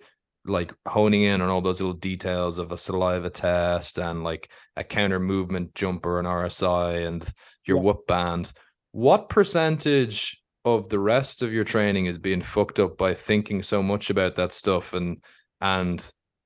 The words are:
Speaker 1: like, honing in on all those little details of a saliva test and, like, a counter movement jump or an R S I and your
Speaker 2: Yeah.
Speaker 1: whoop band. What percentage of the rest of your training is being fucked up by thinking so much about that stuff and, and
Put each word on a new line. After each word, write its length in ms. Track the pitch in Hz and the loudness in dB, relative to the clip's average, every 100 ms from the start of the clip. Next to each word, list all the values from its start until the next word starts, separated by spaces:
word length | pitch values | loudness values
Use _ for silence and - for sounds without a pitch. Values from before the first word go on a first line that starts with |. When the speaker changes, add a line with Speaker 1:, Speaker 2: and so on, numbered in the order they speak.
| _ _ _ _ | _ _ _ _
Speaker 1:
like, 280 | - 95 85 - - | -4 -2 -2 -8 -2
honing 360 | 107 107 104 | 2 4 4
in 180 | 101 98 | 4 2
on 80 | 92 | 0
all 140 | 92 | 0
those 180 | 92 90 | 0 0
little 160 | 92 85 | -2 -4
details 600 | 95 92 92 90 87 85 | -6 -4 -4 -2 -2 -4
of 120 | 87 | -8
a 80 | 87 | -8
saliva 520 | - 95 90 90 87 | -6 -2 0 0 -4
test 680 | - 87 87 87 87 - - | -4 0 2 2 -2 -4 -6
and, 240 | 85 85 | -6 -4
like, 280 | 82 80 - - _ - | -6 -8 -10 -20 _ -12
a 80 | |
counter 340 | - 104 101 92 | -4 0 2 0
movement 560 | 92 95 90 92 87 | 0 -2 -2 -4 -6
jump 300 | - 95 90 | -4 -4 -2
or 160 | 87 87 | -2 -2
an 60 | 90 | -2
R 180 | 90 | -2
S 180 | 87 - | -4 -2
I 300 | 92 87 87 85 | 0 2 0 -2
and 280 | 85 85 82 - - _ | -4 -6 -8 -12 -18 _
your 140 | - 90 | 0 2
Speaker 2:
Yeah. 40 | |
Speaker 1:
whoop 220 | 101 104 - | 2 0 0
band. 460 | 90 87 87 90 - _ _ _ | 0 0 -2 -6 -12 _ _ _
What 380 | 104 131 208 202 | 2 4 4 4
percentage 1080 | 214 190 170 160 156 151 139 117 107 - - _ _ 120 | 2 2 2 2 2 2 2 2 -2 -8 -10 _ _ 0
of 240 | 113 101 | 0 0
the 80 | 101 | 0
rest 420 | 101 127 135 - | 4 2 0 -4
of 100 | 117 | -2
your 100 | 113 | -2
training 400 | 104 110 104 98 | 0 2 2 2
is 140 | 90 87 | 0 -2
being 240 | 95 90 | -2 -2
fucked 360 | - 104 101 - | 0 0 2 2
up 200 | 92 - | 0 2
by 160 | 95 | 0
thinking 480 | 87 - 107 104 101 | 0 0 0 0 -4
so 200 | - 104 | -2 0
much 280 | 98 101 - | 0 0 0
about 240 | 98 92 | 0 0
that 180 | - 90 | 0 -2
stuff 400 | - 101 92 - | -2 0 0 -2
and, 240 | 90 87 80 _ _ _ _ | -4 -4 -6 _ _ _ _
and 500 | 98 95 92 87 - - _ _ | 0 0 0 -4 -8 -18 _ _